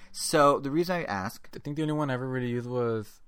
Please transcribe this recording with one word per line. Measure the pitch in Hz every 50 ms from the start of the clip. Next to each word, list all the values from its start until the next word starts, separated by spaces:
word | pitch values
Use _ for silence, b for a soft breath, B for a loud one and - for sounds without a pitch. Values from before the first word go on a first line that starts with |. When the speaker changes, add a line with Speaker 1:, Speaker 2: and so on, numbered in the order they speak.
| B B
Speaker 1:
So, | B - - - - 156 143 143 139 -
the | 139 139
reason | 143 165 175 175 180
I | 175 156
asked | - 101 95 92 110 - - - - -
Speaker 2:
I | -
think | - 143 147
the | 151
only | 156 151 151
one | 151 151 135
I | 127
ever | 123 131
really | 131 127 127 123 120
used | 120 120 120 120
was | 123 123 120 117 113 110 104 - - - -